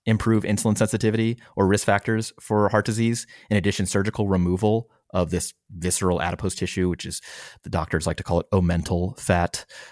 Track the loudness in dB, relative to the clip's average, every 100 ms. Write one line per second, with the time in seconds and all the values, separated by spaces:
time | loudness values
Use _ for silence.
0 | 0 0 2 2 2 0 0 2 0 0
1 | 0 2 0 -2 -6 0 2 4 2 0
2 | 2 -2 -4 -10 -2 2 4 4 2 0
3 | 0 0 -6 -16 -2 0 2 0 0 0
4 | 0 0 0 2 2 2 2 0 -2 _
5 | _ -2 0 -2 -4 -10 _ -6 -4 0
6 | 0 0 -2 -4 -6 -4 -4 -2 -2 -2
7 | -8 -12 -14 -18 -20 -18 -6 -4 -2 -2
8 | -2 -4 -2 -2 0 2 2 0 0 -2
9 | -2 -4 0 0 0 -4 -14 -20 -20